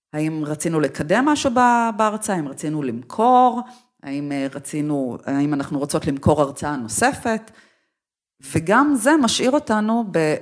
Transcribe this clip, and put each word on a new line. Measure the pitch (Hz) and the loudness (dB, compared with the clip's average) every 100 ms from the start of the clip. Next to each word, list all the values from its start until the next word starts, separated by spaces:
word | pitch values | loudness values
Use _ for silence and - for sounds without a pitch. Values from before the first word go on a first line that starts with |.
| _ | _
האם | 151 156 160 | -4 -4 -4
רצינו | 147 151 170 160 | -6 -6 -2 0
לקדם | 143 - 151 202 | -2 -2 0 2
משהו | 277 294 277 | 2 2 0
ב-, | 240 247 240 233 214 | 2 4 4 0 0
בהרצאה, | 220 208 - 185 | -2 -2 -4 -4
האם | 143 | -4
רצינו | 139 156 156 | -6 -6 -4
למכור, | 135 117 123 - 233 254 254 233 226 - _ _ | -4 -6 -8 0 4 6 6 2 -6 -14 _ _
האם, | 139 139 143 | -10 -8 -6
אה, | 143 135 | -4 -6
רצינו, | 135 - 151 147 143 131 107 | -8 -8 -4 -2 -2 -4 -6
האם | - 139 147 | -4 0 0
אנחנו | 147 135 147 | 0 -2 -4
רוצות | 143 160 151 | -2 -2 -2
למכור | 139 - 151 | 0 2 4
הרצאה | 143 135 151 147 | 2 -2 -6 -6
נוספת, | 110 - 247 269 240 220 220 - _ _ _ _ _ _ _ _ | -4 0 0 0 -2 -4 -6 -20 _ _ _ _ _ _ _ _
וגם | - 160 160 220 294 | -6 -4 2 4 4
זה | 277 220 320 | 2 4 4
משאיר | 233 - 247 | 4 2 2
אותנו | 285 294 214 214 233 214 | 0 0 0 0 0 0
ב-, | 165 156 151 | 0 0 0